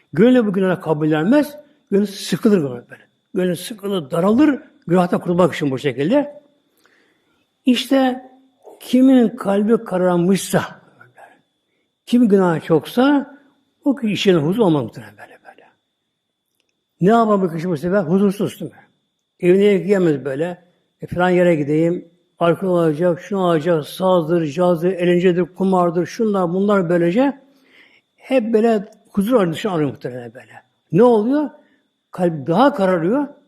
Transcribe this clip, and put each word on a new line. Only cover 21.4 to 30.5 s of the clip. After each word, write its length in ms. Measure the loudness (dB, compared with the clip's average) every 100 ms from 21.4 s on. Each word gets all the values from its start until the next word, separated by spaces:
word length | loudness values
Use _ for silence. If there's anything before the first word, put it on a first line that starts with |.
| 2 2
gideyim, 540 | 0 0 0 -2 -8 _ _ -4
alkol 380 | -2 0 0 0
alacak, 440 | 0 0 -2 -2
şunu 240 | -6 -2 0
alacak, 420 | 0 0 -2 -4
sazdır, 580 | -4 0 0 0 -2 -2
cazdır, 460 | -2 0 0 -2
eğlencedir, 540 | -2 0 2 2 0 -2
kumardır, 600 | -2 0 2 0 -2 -6
şunlar, 440 | -4 -2 -2 -2
bunlar," 360 | -2 0 0 0
böylece. 500 | 0 0 0 0 -2 _ _ _ _ _ _ _ _
Hep 380 | -4 -2 0
böyle 320 | 0 2 0 -4 _ _
huzur 320 | -4 0 2
arayışı 300 | 2 -2 -6
arıyor 180 | -2 -4
muhtemelen 440 | -4 -12 -12 -16
böyle. 200 | -20 -20